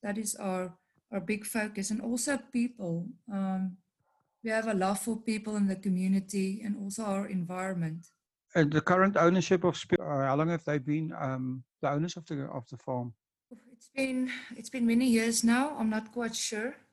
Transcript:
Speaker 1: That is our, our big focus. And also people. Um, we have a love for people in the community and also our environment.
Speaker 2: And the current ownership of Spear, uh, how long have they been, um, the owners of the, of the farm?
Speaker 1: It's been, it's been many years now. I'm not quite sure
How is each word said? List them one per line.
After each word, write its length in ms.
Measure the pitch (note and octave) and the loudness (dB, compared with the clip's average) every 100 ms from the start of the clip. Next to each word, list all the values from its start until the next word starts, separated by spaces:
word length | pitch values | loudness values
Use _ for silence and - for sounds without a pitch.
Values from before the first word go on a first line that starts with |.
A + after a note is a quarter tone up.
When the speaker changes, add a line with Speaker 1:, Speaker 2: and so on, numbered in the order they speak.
Speaker 1:
That 160 | G#3 G3+ | -6 -4
is 180 | G#3+ - | -4 -4
our, 380 | G3 F#3 F3+ F3 _ _ - | -4 -2 -4 -8 _ _ -8
our 80 | G3+ | -8
big 260 | E3+ G#3 G#3+ | -4 -4 -4
focus. 440 | A3+ G#3+ G#3 F#3+ | -4 -4 -4 -4
And 100 | G#3+ | -4
also 380 | A#3 A#3+ D4 C4+ | -2 -2 -2 -2
people. 680 | - A#3+ A#3+ - F3+ E3+ F#3+ - - | -2 -2 -2 -2 -4 -4 -4 -12 -8
Um, 440 | G3 F#3+ F#3+ F#3+ F3+ _ _ _ _ _ _ | -4 -2 -2 -2 -6 _ _ _ _ _ _
we 80 | A3+ | -2
have 160 | A3 A3 | -2 0
a 60 | G3+ | 0
love 240 | F#3+ G3+ | 2 0
for 180 | A#3 A3 | -2 -4
people 380 | A3+ G#3+ G#3+ G#3 | -2 -4 -2 0
in 120 | G3 | 2
the 80 | F#3+ | 2
community 840 | G3 F3+ F#3+ G3 F#3+ G3 F#3+ G#3 | 0 0 4 2 2 -2 -2 -2
and 140 | G#3+ G#3 | -4 -6
also 260 | G3+ G3 | -6 -6
our 220 | G#3+ G3 G3+ | -4 -2 -2
environment. 800 | F#3+ E3+ F#3 F#3+ F3 E3 E3 - _ _ _ _ | -4 -4 -4 -4 -2 -4 -4 -12 _ _ _ _
Speaker 2:
And 180 | F3 D3 | 2 4
the 100 | D3+ | 4
current 360 | - F#3 F#3+ G3 | 4 6 6 6
ownership 460 | E3+ F#3 D#3+ F#3 | 6 6 4 4
of 120 | F3 - | 4 0
Spear, 220 | - F3+ | 0 0
uh, 280 | - C#3+ C3+ | 2 0 2
how 80 | C#3 | 2
long 140 | E3 | 2
have 140 | E3+ | 0
they 140 | D3+ D3+ | 0 -2
been, 340 | C3+ D3+ D#3+ - | 0 -2 -2 -4
um, 440 | C3+ C3 C3 B2+ - - | -4 -4 -4 -6 -10 -4
the 80 | C#3+ | -2
owners 260 | C#3+ F3 F3+ | 0 -2 -4
of 100 | D#3 | -8
the, 160 | D3 C3+ | -8 -6
of 240 | C#3+ A#2+ | -8 -10
the 80 | B2 | -12
farm? 360 | - B2+ A#2+ - _ _ _ B3 A#3+ | -6 -4 -4 -10 _ _ _ -20 _
Speaker 1:
It's 180 | - - C4+ | -20 -14 -4
been, 340 | C4+ B3+ B3+ B3 - A#3+ | -2 0 -2 -4 -12 -16
it's 140 | - | -10
been 160 | C4 A#3 | 0 4
many 220 | A3+ B3+ | 4 6
years 360 | A3+ A3+ A3+ | 4 4 2
now. 320 | A#3 A#3+ C#4+ D4 | 4 4 2 0
I'm 100 | A3 | -2
not 220 | G#3+ A3+ | -2 -4
quite 240 | A#3+ A3+ A#3 | -6 -6 -4
sure 400 | - G#3+ A#3 - _ | -4 -4 -6 -8 _